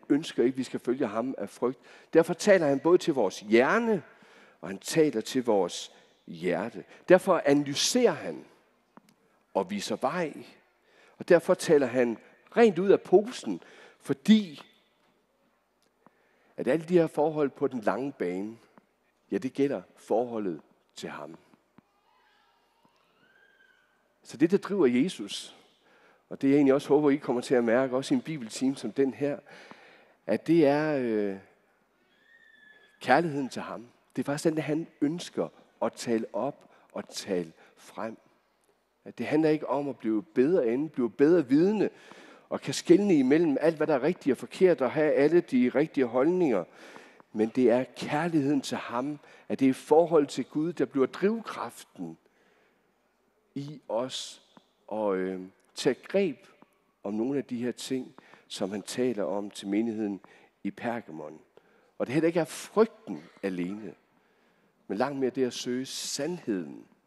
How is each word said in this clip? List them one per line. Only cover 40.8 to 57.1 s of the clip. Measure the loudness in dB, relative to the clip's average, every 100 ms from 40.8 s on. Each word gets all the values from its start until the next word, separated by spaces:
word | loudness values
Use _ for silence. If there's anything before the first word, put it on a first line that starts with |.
| -2
blive | -4 -4
bedre | 2 4 4 4
vidende, | 4 4 2 -2 -4 -20 -20 -20 -20 _
og | -10
kan | -6
skelne | -8 6 6 6
imellem | 4 6 4 4 2
alt, | 0 0
hvad | 0
der |
er | 2
rigtigt | 0 -2 0
og | -2
forkert, | -2 2 4 4
og | 2
have | 2 2
alle | 4 4 4
de | 4 2 2
rigtige | 2 0 0 0
holdninger. | 2 2 2 2 2 -2 -12 -20 -20 -20 _ -12
Men | -2 0
det | 2 4
er | 4 0 -8
kærligheden | -6 -2 0 0 0 -2
til | -2 -8
ham, | -6 -6 -6 -8 -16 -20 _
at | 0
det | 0
er |
i |
forhold | 0 4 4 6 2 2
til | -4
Gud, | -6 -4 -6
der | -2
bliver | -4 0 -2
drivkraften | 0 -2 -2 -8 -10 -12 -12 -20 -14 -14 -14 _ _ _ _ _ _ _ _ _ _ _ _ _
i | -12 -12 -14 _
os | -6 -6 -8 -14 -18 _ -20 _ _ -12
at, | -4 -2
øh, | 0 -2 -6 -10 _ _
tage | -4 -2
greb | -2 -2 -2 -2 -4 -16 _ -20 _ _ _
om | -8